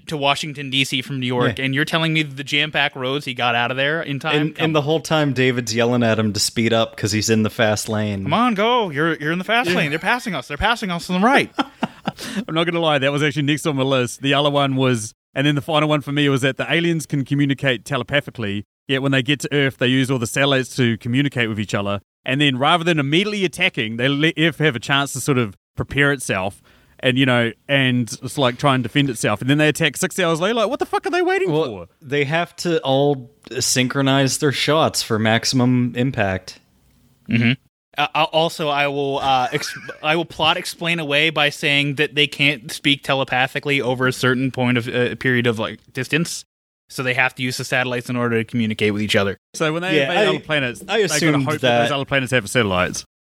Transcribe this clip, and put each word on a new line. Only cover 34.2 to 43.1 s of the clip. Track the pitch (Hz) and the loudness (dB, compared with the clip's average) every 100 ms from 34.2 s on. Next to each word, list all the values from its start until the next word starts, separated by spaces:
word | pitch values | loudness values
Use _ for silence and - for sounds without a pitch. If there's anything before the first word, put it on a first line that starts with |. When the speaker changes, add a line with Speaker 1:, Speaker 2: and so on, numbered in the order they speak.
| 135 - | 2 2
Speaker 2:
their | 151 | 0
shots | 120 - 156 127 - | 0 2 2 2 0
for | - 110 | -2 0
maximum | 110 113 - 131 123 123 123 120 | 2 2 2 2 4 4 2 0
impact. | 131 127 98 92 - - _ _ _ _ _ _ - | -2 0 -2 -2 -6 -18 _ _ _ _ _ _ -4
Speaker 1:
Mm-hmm. | 117 120 135 _ _ _ - | 0 2 -2 _ _ _ -4
Uh, | 143 | -2
uh, | 147 160 | 0 0
also, | 156 165 - 156 | 2 0 -2 -2
I | 143 143 | 0 0
will, | 143 139 139 | 0 -2 -2
uh, | 131 131 123 | 2 2 2
ex-, | 143 - - - | -2 -6 -10 -14
<laughs> | - | -6
I | 151 165 | -2 -2
will | 165 | -2
plot | - 156 175 | -2 0 0
explain | 180 - 170 170 | -4 -6 -4 -4
away | 147 143 160 | 0 2 2
by | 151 147 | 2 0
saying | - 151 143 143 135 | 0 0 2 0 0
that | 147 139 | -2 0
they | 147 | 0
can't | - 143 143 156 | 2 0 0 -6
speak | - 147 139 | -4 -2 -2
telepathically | - | 0